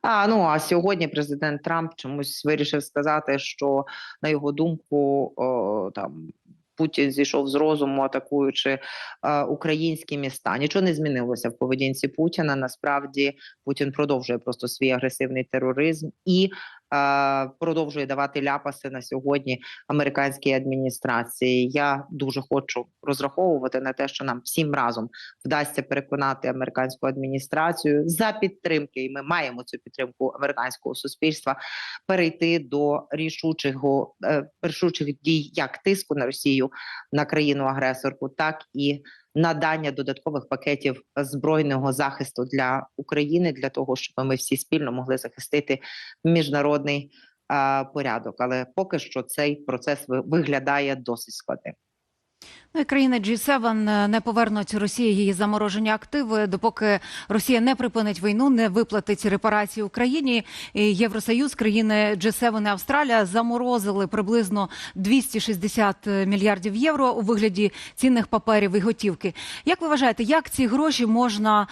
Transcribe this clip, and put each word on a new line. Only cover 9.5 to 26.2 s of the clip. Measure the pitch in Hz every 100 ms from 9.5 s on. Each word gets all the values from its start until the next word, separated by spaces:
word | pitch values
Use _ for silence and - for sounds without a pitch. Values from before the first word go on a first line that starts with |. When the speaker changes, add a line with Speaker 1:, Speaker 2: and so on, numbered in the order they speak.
| 147 160 156 165 160 - 147
Speaker 1:
міста. | 139 - - 110
Нічого | 151 196
не | 185
змінилося | 151 151 131 120 117 120
в | 117
поведінці | 127 131 135 135 139
Путіна. | - 165 170 156 139
Насправді | 131 - 147 143 143 135 139 139 - -
Путін | - 139 139
продовжує | 135 147 135 123 120
просто | - 120 123
свій | - 135
агресивний | 127 127 - 131 131
тероризм | 127 131 131 131 156 156 156 -
і, | - 180 190 190 - - _
е, | 143 139 139 139 135 131 -
продовжує | 165 160 151 147 135
давати | 139 139 143
ляпаси | 139 139 143 139 135
на | 131
сьогодні | 120 131 139 143 135 123 - - _
американській | 147 143 139 139 135 139
адміністрації. | 131 135 135 131 123 - 120 117 - 127 127 127
Я | 143 143 139 143
дуже | 151 135 135 131
хочу | 139 135 123 123 _
розраховувати | - 139 139 - 185 151 127 131
на | 131
те, | 131 139
що | -
нам | 139 123
всім | - - 156
разом | 143 120 117 113 - - -
вдасться | 135 151 147 -
переконати | 131 139 139 139